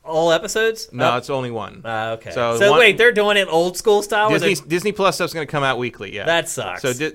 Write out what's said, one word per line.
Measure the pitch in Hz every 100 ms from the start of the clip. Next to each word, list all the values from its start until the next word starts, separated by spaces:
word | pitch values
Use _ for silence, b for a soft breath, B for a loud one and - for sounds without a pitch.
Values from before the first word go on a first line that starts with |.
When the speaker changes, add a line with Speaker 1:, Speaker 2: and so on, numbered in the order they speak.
Speaker 1:
All | - 160 170
episodes? | 165 220 220 226 220 -
Speaker 2:
No, | 123 123
Speaker 1:
Oh. | 123
Speaker 2:
it's | 120
only | 139 127
one. | 113 98 101
Speaker 1:
Ah, | 113 110 113
okay. | 113 110
Speaker 2:
So | 123 117 117
Speaker 1:
So | 202
Speaker 2:
one | 240
Speaker 1:
wait, | 226 190
they're | 240
doing | 208 208 202
it | 185
old | 160 175 175
school | 226 208
style? | 208 214 214
Where | 160
Speaker 2:
Disney, | 170
Speaker 1:
they're | 185 143
Speaker 2:
Disney | 175 202
Plus | 196 190 175
stuff's | 175
gonna | 165
come | 147 151
out | 135 123
weekly, | 123 - 101 104
yeah. |
Speaker 1:
That | 98 170 -
sucks. | - 101 90
Speaker 2:
So | 135
di-, | 123 156